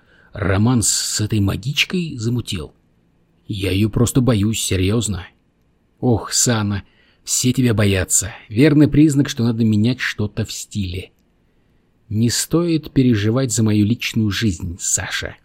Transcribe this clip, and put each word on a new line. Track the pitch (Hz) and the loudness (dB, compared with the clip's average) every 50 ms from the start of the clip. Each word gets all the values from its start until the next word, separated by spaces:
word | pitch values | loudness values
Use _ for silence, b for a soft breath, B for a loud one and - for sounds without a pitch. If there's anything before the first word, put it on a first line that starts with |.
| b b b b b b b | b b b b b b b
роман | - - 87 95 95 107 120 131 117 104 | -6 -2 0 2 2 4 4 4 2 2
с | - - - - - - - | 0 -2 -2 -4 -4 -4 -4
этой | 107 104 113 110 | -2 -2 0 0
магичкой | 101 98 - 90 104 135 151 - - - - 185 170 160 147 | 0 0 0 -2 -6 -6 -2 -2 -2 -2 -2 -4 -4 -4 -6
замутил? | 120 107 120 127 120 - - - 85 71 - _ _ _ _ _ _ _ _ _ _ _ _ _ _ _ | -6 -4 -4 -4 -4 -4 -6 -8 -8 -8 -10 _ _ _ _ _ _ _ _ _ _ _ _ _ _ _
Я | - 110 95 92 95 | -10 -8 -4 -4 -2
ее | 92 98 107 107 | 0 0 0 0
просто | - - 120 104 - 139 | 2 0 0 2 2 2
боюсь, | 123 127 120 101 98 107 113 - | 2 2 2 2 2 0 -2 -2
серьезно». | - - 95 87 90 95 107 120 110 - 95 90 90 - _ _ _ _ _ _ _ _ _ _ _ _ _ - | -4 -2 -2 0 0 0 0 0 -2 -2 -4 -6 -10 -14 _ _ _ _ _ _ _ _ _ _ _ _ _ -4
«Ох, | - 123 117 98 - - | 0 0 0 0 -2 -4
Сана, | - - - 127 117 110 104 101 101 98 b b b b b b b b b | -2 0 0 2 0 0 0 -2 -4 -4 b b b b b b b b b
все | - - - - 127 | -6 -4 -2 0 0
тебя | 127 - 127 120 110 | 2 2 2 2 2
боятся. | 101 107 101 98 92 87 - - - - - - - - | 2 2 2 2 0 0 0 0 0 -2 -2 -10 -14 -14
Верный | - 101 110 143 160 147 147 147 | -6 2 4 4 6 8 6 6
признак, | 120 - 143 151 160 135 139 139 - | 6 6 4 4 4 4 2 0 0
что | - - 113 | 0 -2 -2
надо | 120 117 113 117 | 0 0 2 2
менять | 110 107 104 107 120 135 123 | 2 4 2 2 0 0 -2
что-то | - - - - 104 104 - - 107 | -4 -8 -4 -4 -6 -6 -4 -6 -6
в | - | -6
стиле. | - - - - - 104 98 90 87 92 - - _ _ _ _ _ _ _ _ _ _ _ _ _ _ _ _ _ _ _ - | -8 -12 -12 -10 -8 -6 -6 -6 -8 -10 -12 -14 _ _ _ _ _ _ _ _ _ _ _ _ _ _ _ _ _ _ _ -6
Не | 104 107 117 120 | -2 0 0 0
стоит | 104 - - - - 165 175 170 165 156 - - | 0 -2 -4 0 0 0 0 2 0 -2 -2 -2
переживать | - 135 131 123 117 101 101 110 113 131 135 120 | 0 2 4 4 4 2 2 0 0 0 -2 -2
за | 101 120 110 | 0 0 2
мою | 107 107 107 104 | 2 4 4 2
личную | 101 120 - - - - 120 110 104 | 2 0 -2 -4 -4 -2 0 0 0
жизнь, | 95 - 117 107 82 - 92 87 87 - | 0 0 -2 -2 -2 -2 -6 -10 -8 -8
Саша. | - - - - - - - - - - - _ _ | -6 -4 -4 -4 -4 -6 -6 -8 -8 -8 -12 _ _